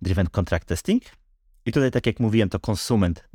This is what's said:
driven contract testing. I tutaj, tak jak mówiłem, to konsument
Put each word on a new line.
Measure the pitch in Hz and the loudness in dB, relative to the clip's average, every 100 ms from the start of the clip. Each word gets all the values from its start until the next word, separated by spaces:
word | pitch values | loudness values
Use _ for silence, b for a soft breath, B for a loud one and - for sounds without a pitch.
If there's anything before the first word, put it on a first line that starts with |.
driven | 98 92 87 | -2 0 0
contract | - 87 85 - | -2 -2 -2 -2
testing. | - - 233 B - _ _ _ _ - | -4 0 -2 B -14 _ _ _ _ -4
I | |
tutaj, | 147 131 | 0 0
tak | 123 117 | 0 -2
jak | - | 0
mówiłem, | 113 113 98 | 2 2 2
to | - | 0
konsument | - 101 - 113 90 82 - | -4 -4 0 2 2 0 -6